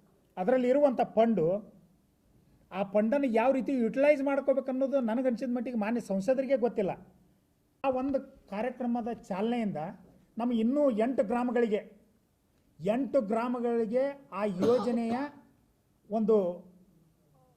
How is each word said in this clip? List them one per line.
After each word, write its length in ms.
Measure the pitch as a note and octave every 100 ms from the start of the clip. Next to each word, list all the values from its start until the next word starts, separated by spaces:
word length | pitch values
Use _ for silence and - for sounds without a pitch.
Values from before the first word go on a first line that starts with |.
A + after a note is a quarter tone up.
| _ _ _ -
ಅದರಲ್ಲಿ 320 | F#3 C4 B3
ಇರುವಂಥ 320 | C#4 C#4+ A#3
ಫಂಡು, 680 | A#3 G#3+ A#3 G3+ D#3+ G3+ - - _ _ _ _ _ _ _ _ -
ಆ 100 | F3+
ಫಂಡನ್ನು 440 | G3 G#3 A3 C#4+ C#4
ಯಾವ 260 | A3 A#3+
ರೀತಿ 200 | C4+ G#3+
ಯುಟಿಲೈಸ್ 500 | C4+ A3+ C4+ C#4+ D4
ಮಾಡ್ಕೋಬೇಕು 480 | C#4 C#4 C#4 C4+ C4+
ಅನ್ನೋದು 300 | C4 C4+ C4+
ನನಗನ್ಸಿದ 480 | A#3 A#3+ C4 A3+ C4
ಮಟ್ಟಿಗೆ 280 | B3 A#3+ A#3+
ಮಾನ್ಯ 240 | G3+ A#3+
ಸಂಸದರಿಗೆ 560 | - G3 F#3+ C4 B3+ C4+
ಗೊತ್ತಿಲ್ಲ. 340 | A3+ A3 F#3 C3+ - _ _ _ _ _ _ _
ಆ 60 | C4+
ಒಂದು 300 | B3+ C4+ C4+ C4+ - -
ಕಾರ್ಯಕ್ರಮದ 640 | G3 B3 B3 B3 A#3+ A3+
ಚಾಲನೆಯಿಂದ 640 | A3+ - F#3 A3 A#3+ G#3+ D3+ D3 - - - _ -
ನಮ್ಗೆ 200 | A#3+ A#3
ಇನ್ನೂ 320 | A3+ C#4+ C#4+
ಎಂಟು 340 | G#3+ A#3 C4+
ಗ್ರಾಮಗಳಿಗೆ, 680 | G3+ A#3+ B3 A#3+ A#3 G3+ - - _ _ _ _ _ _ _ -
ಎಂಟು 400 | E3 A#3+ A#3+ C#4
ಗ್ರಾಮಗಳಿಗೆ 1080 | G3 A3 B3 B3 A#3+ A#3 A3+ B3 C#4 C#4 -
ಆ 120 | F#3
ಯೋಜನೆಯ 720 | G#3+ F3+ G#3 B3 G#3+ A#3 A#3 A#3+ C#4+ - - _ _ _ _ _ -
ಒಂದು 540 | G#3+ G#3+ G#3+ F3+ F3 - - _ _ _ _ _ _ _